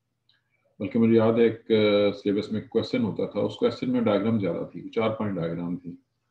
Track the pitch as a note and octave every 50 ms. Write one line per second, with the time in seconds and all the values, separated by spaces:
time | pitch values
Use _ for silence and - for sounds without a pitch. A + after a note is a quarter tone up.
0 | _ _ _ _ _ _ _ _ _ _ _ _ _ _ _ - G#2 G2 - A#2
1 | A2+ A2+ A2+ A2+ A2 A2+ A2+ A#2 A#2 A2+ G#2+ - - - A2+ G#2+ G#2+ G#2 G2+ G2+
2 | G#2 G2+ G2+ - - G2+ G2 G#2 G#2 - A2 G#2 - - - A2+ A2 - - B2+
3 | A#2+ G2+ E2 - G2 F#2+ - G#2 G#2+ G#2+ - - - A#2+ A2+ - - B2 B2+ B2+
4 | A2+ A2 G#2 G2 G2 A2+ A#2 A2 F#2+ F2 E2 E2 - - - F2 - - - A2+
5 | A2 A2 - - A2+ G#2 F#2+ F2 E2 E2 E2 E2+ F2 E2+ F2 - - E2+ F2 -
6 | _ _ _ _ _ _